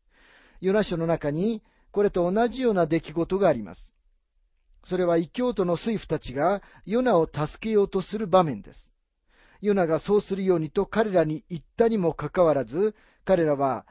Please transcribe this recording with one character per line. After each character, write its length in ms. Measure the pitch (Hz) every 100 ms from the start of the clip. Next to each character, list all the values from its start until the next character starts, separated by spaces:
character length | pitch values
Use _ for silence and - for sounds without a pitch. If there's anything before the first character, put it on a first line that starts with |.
| _ _ _ _ _ -
ヨ 120 | 180
ナ 100 | 208
書 140 | 196 170
の 100 | 165
中 240 | 160 147
に、 320 | 147 208 220 _ _ _
こ 120 | 196
れ 80 | 202
と 200 | 190 175
同 180 | 202 240
じ 140 | 254
よ 80 | 247
う 40 |
な 120 | 190 165
出 140 | 165
来 120 | -
事 260 | 151 165 190
が 100 | 190
あ 40 |
り 100 | 127
ま 120 | 98
す。 200 | 87 - _ _ _ _ _ _ _ _ _
そ 120 | - 180
れ 80 |
は 120 | 180 170
異 120 | 175
教 240 | - 247
徒 120 | 220
の 120 | 180 170
水 200 | 226 214
夫 100 | -
た 120 | 151
ち 140 | -
が 300 | 127 165 196 - - -
ヨ 160 | 226
ナ 160 | 254 180
を 80 | 160
助 420 | 143 151 - 220
け 20 |
よ 100 | 214
う 60 | 196
と 120 | 190
す 180 | - 208
る 80 | 208
場 160 | 185
面 200 | 165 107
で 100 | -
す。 220 | - - _ _ _ _ _ _ -
ヨ 140 | 208
ナ 120 | 202 165
が 120 | 160
そ 180 | - 208
う 40 |
す 120 | -
る 100 | 190
よ 120 | 190 175
う 20 |
に 100 | 156
と 160 | - 185
彼 240 | 208 214
ら 140 | 185
に 200 | 156 156 -
言 100 | 170
っ 20 | - -
た 120 | 233
に 100 | 220
も 160 | 165
か 160 | - 147
か 140 | -
わ 100 | 170
ら 100 | 139
ず、 300 | 113 143 214 - _ _
彼 200 | - 185
ら 120 | 160 139
は 300 | 139 113 -